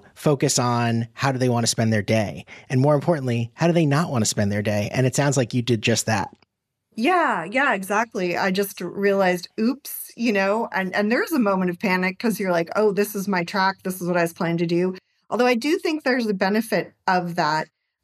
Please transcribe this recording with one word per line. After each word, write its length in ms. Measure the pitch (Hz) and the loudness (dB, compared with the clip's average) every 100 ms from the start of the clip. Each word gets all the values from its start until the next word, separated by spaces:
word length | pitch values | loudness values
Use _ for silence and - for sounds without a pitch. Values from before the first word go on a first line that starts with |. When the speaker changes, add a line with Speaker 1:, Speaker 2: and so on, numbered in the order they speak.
| - | -10
Speaker 1:
focus 460 | - 156 139 143 - | -2 0 2 2 0
on 480 | 123 120 117 117 113 | 0 0 0 0 -4
how 180 | - 143 | -4 -2
do 80 | 131 | 0
they 100 | 127 | 0
wanna 160 | 120 113 | 2 0
spend 260 | - 110 | 0 2
their 120 | 110 | 2
day? 420 | 98 110 98 87 - - - | 2 2 0 -6 -16 -20 -2
And 120 | 131 | 2
more 120 | 139 | 4
importantly, 560 | 147 139 160 127 117 113 - | 4 2 0 0 -2 -4 0
how 100 | 170 | 2
do 80 | |
they 140 | 170 151 | 4 4
not 240 | 135 165 | 2 0
wanna 140 | 131 104 | 0 0
spend 260 | - 101 | 0 0
their 100 | 101 | -2
day? 300 | 104 104 104 | -2 -2 -2
And 140 | - 131 | 0 0
it 80 | - | 2
sounds 220 | 143 135 | 2 2
like 180 | 120 127 | 0 -2
you 80 | |
did 180 | 117 113 | 0 0
just 240 | 117 110 - | 2 0 0
that. 240 | 107 92 - _ _ _ _ _ - | -2 -4 -10 _ _ _ _ _ -4
Speaker 2:
Yeah, 460 | 254 359 294 196 | 0 2 2 -2
yeah, 300 | 165 247 277 | -4 -2 0
exactly. 640 | 202 190 208 233 214 180 170 | -2 -2 -2 -2 -2 -2 0
I 140 | 190 | 0
just 280 | 185 196 - | 0 -2 -6
realized, 680 | 180 - 202 196 185 180 - - | -10 -2 2 2 2 0 -4 -2
"Oops," 540 | 220 269 - - - - | -2 -2 -8 -14 -14 -4
you 160 | 240 | 0
know, 380 | 196 196 220 233 | 2 2 0 -2
and, 240 | 185 185 190 | -4 -2 -2
and 160 | 208 | 0
there's 220 | 254 440 | 0 0
a 60 | 320 | 0
moment 300 | 202 190 180 | 2 2 0
of 80 | 175 | -2
panic 400 | 208 185 185 185 | -2 0 -2 -2
'cause 220 | 233 196 | -2 -2
you're 140 | 190 | 0
like, 160 | 175 170 196 | 0 0 0
"Oh, 160 | 214 | 2
this 220 | 190 208 208 | 2 -2 -4
is 120 | 196 | -2
my 160 | 185 | -2
track. 400 | 175 202 190 190 | -2 0 0 0
This 160 | 190 185 | -6 -6
is 80 | 175 | -2
what 80 | 175 | 0
I 60 | |
was 100 | 165 | 0
planning 280 | - 170 170 | -2 -2 0
to 60 | 170 | 0
do." 300 | 170 185 185 - _ - | 0 0 -4 -14 _ -6
Although 160 | 214 247 | 0 2
I 100 | 240 | 2
do 220 | 285 349 | 0 -2
think 260 | 359 311 | -2 -2
there's 220 | 269 254 220 | 0 0 0
a 80 | |
benefit 600 | 190 190 214 226 185 - - - | 0 0 0 0 -2 -4 -6 0
of 300 | 185 175 170 | 0 0 -2
that, 320 | 151 156 - _ _ _ | 0 0 -4 _ _ _